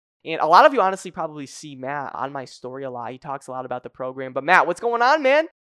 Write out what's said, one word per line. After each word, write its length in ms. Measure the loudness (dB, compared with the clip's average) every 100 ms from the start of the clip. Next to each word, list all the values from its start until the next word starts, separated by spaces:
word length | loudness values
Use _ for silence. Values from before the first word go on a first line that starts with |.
| _ _
And 160 | -6 0
a 60 | 6
lot 180 | 8
of 80 | 8
you 80 | 6
honestly 300 | 2 0 -8
probably 360 | -8 -8 -8 -14
see 280 | -14 -16
Matt 400 | -10 -8 -6 -6
on 160 | -6 -6
my 140 | -8
story 400 | -12 -14 -14 -10
a 60 | -10
lot. 180 | -8 -10
He 80 | -10
talks 300 | -10 -10 -10
a 20 |
lot 140 | -10
about 180 | -6 -8
the 80 | -10
program. 420 | -10 -8 -8 -6
But 120 | -6
Matt, 240 | 2 2 2
what's 100 | 0
going 240 | -2 2
on, 180 | 2 2
man? 280 | 2 2 0 _ _